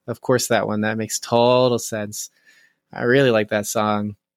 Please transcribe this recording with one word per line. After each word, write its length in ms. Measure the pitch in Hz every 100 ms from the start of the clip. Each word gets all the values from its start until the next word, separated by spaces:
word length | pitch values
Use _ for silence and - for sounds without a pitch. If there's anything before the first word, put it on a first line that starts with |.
| -
Of 140 | 117
course, 280 | - 127 -
that 200 | 113 104
one. 140 | 107
That 160 | 107 110
makes 200 | 107 -
total 600 | - 117 120 127 127 117
sense. 500 | - 110 104 107 - _ _ _ _ _ _
I 100 | -
really 260 | 123 131 135
like 180 | 110 107
that 180 | 107 104
song. 500 | 113 107 104 104 101 _